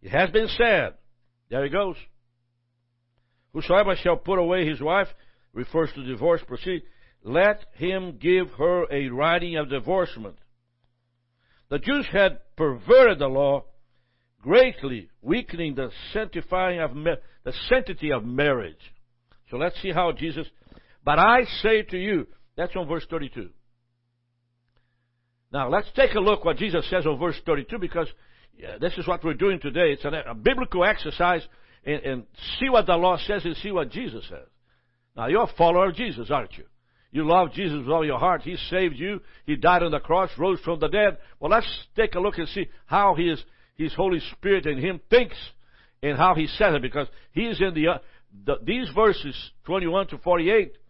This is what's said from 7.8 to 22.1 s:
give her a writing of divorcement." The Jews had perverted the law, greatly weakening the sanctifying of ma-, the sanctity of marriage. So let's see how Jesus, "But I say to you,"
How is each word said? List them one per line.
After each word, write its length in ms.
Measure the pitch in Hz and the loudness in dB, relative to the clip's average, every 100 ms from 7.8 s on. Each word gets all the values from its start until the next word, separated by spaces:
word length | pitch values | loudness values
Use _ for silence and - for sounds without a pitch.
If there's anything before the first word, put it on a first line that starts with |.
| 170 190 185 127 | -4 -4 -6 -4
give 320 | 151 180 180 | 2 2 2
her 380 | - 156 180 165 | 0 0 2 0
a 160 | 143 139 | -2 -4
writing 480 | 123 156 170 175 165 | 0 0 0 -2 -4
of 140 | 147 | -4
divorcement." 680 | 135 117 190 175 - 107 92 - _ _ _ _ _ _ _ _ _ _ _ _ | -6 -2 -2 -2 -6 -16 -16 -20 _ _ _ _ _ _ _ _ _ _ _ _
The 80 | 143 | -6
Jews 280 | - 285 226 | 0 -2 0
had 280 | 196 190 - - - | 4 4 2 -12 -2
perverted 600 | 156 123 104 247 247 170 | -2 -2 6 8 8 6
the 100 | 139 | 0
law, 360 | 135 139 139 - - _ _ _ _ _ _ | 2 2 2 -2 -20 _ _ _ _ _ _
greatly 680 | 123 208 254 - 139 120 87 _ | 4 6 6 4 -8 -8 -12 _
weakening 540 | - 220 240 170 165 | -2 -2 -2 -6 -6
the 160 | 135 127 - - | -4 -6 -8 -8
sanctifying 680 | 208 220 170 - 185 185 175 | -6 -6 -8 -4 -2 0 -2
of 160 | 156 135 | -4 -2
ma-, 200 | 156 143 - - | -4 -4 -6 -14
the 80 | - 127 - | -10 -8 0
sanctity 420 | 254 202 180 156 | 0 0 -6 -2
of 140 | 131 | -2
marriage. 560 | 110 123 147 131 92 80 - - _ _ _ _ _ | -2 0 2 2 -2 -12 -20 -20 _ _ _ _ _
So 80 | 120 | -4
let's 200 | 165 175 | -4 -4
see 100 | 196 | -4
how 200 | 165 175 | 0 0
Jesus, 340 | 131 156 143 156 _ _ - _ _ | -2 -6 -8 -10 _ _ -20 _ _
"But 140 | - 151 | 0 4
I 260 | 190 247 240 - | 6 6 4 0
say 220 | 214 220 | 2 2
to 160 | 208 185 | 0 -4
you," 280 | 190 | -2